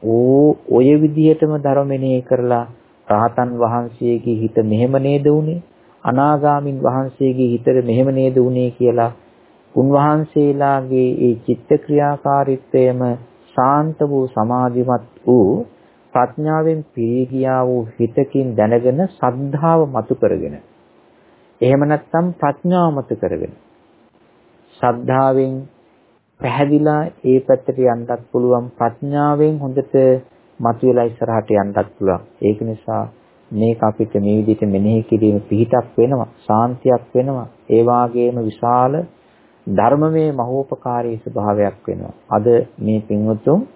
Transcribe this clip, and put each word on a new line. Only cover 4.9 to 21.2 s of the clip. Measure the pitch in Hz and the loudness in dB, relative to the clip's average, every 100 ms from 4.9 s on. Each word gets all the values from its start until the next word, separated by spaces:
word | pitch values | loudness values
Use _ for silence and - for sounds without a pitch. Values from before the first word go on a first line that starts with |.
නේද | 135 135 143 143 | 0 0 0 2
උනේ? | 151 156 170 - _ _ _ | 2 0 -6 -10 _ _ _
අනාගාමින් | - 127 143 151 147 147 143 135 | -4 0 2 2 2 0 -2 -2
වහන්සේගේ | 135 127 135 135 135 127 127 | -2 -2 -6 -2 -2 0 0
හිතට | 120 120 131 | 0 0 0
මෙහෙම | 120 113 135 | 0 0 2
නේද | 131 131 131 | 2 0 2
උනේ | 123 127 123 | 2 0 -2
කියලා | 120 120 120 117 120 _ _ _ _ _ - | 0 0 2 -2 -4 _ _ _ _ _ -2
උන්වහන්සේලාගේ | 131 139 143 151 156 - 143 139 139 139 127 131 127 127 | 2 4 2 0 -2 0 0 2 0 0 -2 0 0 0
ඒ | 123 113 | 0 -2
චිත්ත | - 127 - - | -4 -6 0 -2
ක්‍රියාකාරීත්වයම | - 147 143 143 147 139 139 131 - 131 127 123 123 120 120 _ _ | 0 0 0 -2 0 0 0 -4 -2 2 2 0 -4 -4 -10 _ _
ශාන්ත | - 127 143 156 151 | 0 2 2 0 -2
වූ | 151 139 127 | -2 -2 -2
සමාධිමත් | 120 110 123 127 120 123 120 117 - | -2 -2 0 -2 -2 -2 -2 -4 -12
වූ | - 123 98 151 240 _ _ _ _ | 2 4 4 0 -4 _ _ _ _
ප්‍රඥාවෙන් | 127 127 127 151 156 156 160 151 | -2 -2 -2 -2 0 0 -2 -6
පිරී | - 113 120 127 | -6 -4 -2 -2
ගියා | 131 131 131 | -2 -2 0
වූ | 127 123 113 | 0 -2 -4
හිතකින් | - 117 117 139 139 131 107 | -4 -2 0 -2 -2 -2 0
දැනගෙන | 107 117 123 131 185 | 2 2 2 0 -2
සද්ධාව | - 123 123 139 143 165 165 151 | -2 -4 -2 -6 -2 0 2 2
මතු | 131 98 127 | -2 -4 -2
කරගෙන, | 107 85 78 73 - _ _ _ _ _ | 0 -2 -6 -12 -18 _ _ _ _ _